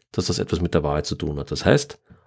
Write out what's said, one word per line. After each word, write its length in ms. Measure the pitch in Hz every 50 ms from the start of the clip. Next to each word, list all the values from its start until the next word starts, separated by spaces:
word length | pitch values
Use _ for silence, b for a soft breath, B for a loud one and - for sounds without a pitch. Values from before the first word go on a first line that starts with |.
| _ _
dass 160 | - - 90
das 120 | - - -
etwas 220 | 95 - - 87
mit 120 | 87 82 -
der 80 | 82
Wahrheit 240 | 73 71 71 76 73
zu 80 | - -
tun 220 | - - 76 73
hat. 140 | 71 69 -
Das 140 | 73 67 -
heißt, 340 | - 135 147 - - - b b b b b b